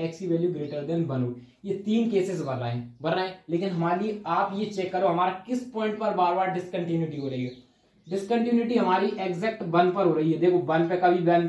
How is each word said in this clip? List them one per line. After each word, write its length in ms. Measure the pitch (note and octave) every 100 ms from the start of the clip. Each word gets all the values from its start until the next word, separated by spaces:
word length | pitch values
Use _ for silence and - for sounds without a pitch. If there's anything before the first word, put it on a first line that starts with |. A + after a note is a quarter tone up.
x 160 | D#3+ -
की 80 | F#3
वैल्यू 240 | E3 F3
greater 300 | D3+ D3 D3 D3
than 180 | E3 C#3
one 140 | B2+
हो। 120 | A#2+ A#2+ - _
ये 100 | G3+ F#3+
तीन 260 | G#3+ A3+ A3+
केसेस 300 | G3 F#3 E3
बन 140 | C3+
रहे 160 | B2 A#2+
हैं, 260 | A#2+ A#2+ -
बन 80 | D3+
रहे 160 | F3+ F#3
हैं। 120 | - -
लेकिन 200 | E3+ F#3+
हमारे 320 | E3+ E3+ F3+
लिए 200 | A3 G#3 E3
आप 240 | F3+ G3
ये 100 | G3 G#3+
चेक 260 | F#3+ F3
करो 160 | F3+ F#3
हमारा 240 | E3+ F#3 - -
किस 140 | B3 -
पॉइंट 280 | A3 G#3+ G#3
पर 160 | G#3+
बार 200 | F#3 F3
बार 160 | F#3 F#3
डिसकंटिन्यूटी 680 | F3+ - F3+ E3+ E3 D#3 C#3+
हो 80 | C3+
रही 160 | B2+
है। 80 | B2 - - _ _ _ D#3
डिसकंटिन्यूटी 680 | G3 - A#3 A#3+ A#3 A#3
हमारी 380 | A3+ F#3 F#3+ G3+ -
एग्जैक्ट 420 | F#3+ E3+ A3+ A3
वन 260 | F#3 E3 F3+
पर 160 | F#3+ F3
हो 80 |
रही 180 | D#3 D#3
है। 60 | D#3
देखो 200 | F3+ F3 C#3+
वन 220 | E3 E3+
पे 80 | F3+
कभी 280 | F3+ F3 E3+
वन 200 | E3+